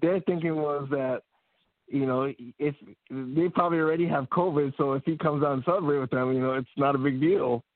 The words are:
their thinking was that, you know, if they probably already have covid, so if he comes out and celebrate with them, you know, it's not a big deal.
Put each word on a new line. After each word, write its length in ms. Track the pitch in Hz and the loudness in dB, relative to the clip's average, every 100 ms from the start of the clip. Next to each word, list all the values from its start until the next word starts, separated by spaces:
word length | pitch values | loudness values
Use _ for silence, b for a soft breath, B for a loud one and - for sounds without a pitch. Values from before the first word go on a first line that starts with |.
their 180 | 165 190 | 0 0
thinking 340 | 165 175 165 156 | 0 -2 -2 -2
was 300 | 151 143 135 | -2 -4 -2
that, 300 | 143 127 127 - _ _ _ _ _ - | -2 -2 -4 -8 _ _ _ _ _ -6
you 180 | 143 135 | -2 0
know, 280 | 127 139 135 120 - | 0 -2 -6 -14 -6
if 160 | 147 143 - 101 _ | -4 -4 -12 -20 _
they 380 | 131 127 143 180 | -10 -4 0 0
probably 300 | 175 175 170 | 0 0 2
already 300 | 156 160 170 | 2 2 0
have 180 | 147 131 | 0 0
covid, 480 | - 180 147 143 - | 0 2 2 0 0
so 180 | 143 | -2
if 100 | 135 - | 0 -2
he 100 | 156 | -2
comes 260 | 165 147 | 0 2
out 120 | 147 | 0
and 100 | 135 | 0
celebrate 360 | 123 185 147 143 | 0 0 2 0
with 100 | 131 | 0
them, 240 | 135 127 | 0 0
you 80 | 131 | 2
know, 120 | 131 | 0
it's 140 | 131 127 - | -2 -4 0
not 200 | 139 139 | 2 2
a 20 | |
big 240 | 139 131 | 0 2
deal. 420 | 156 196 123 120 - | 2 2 2 -2 -4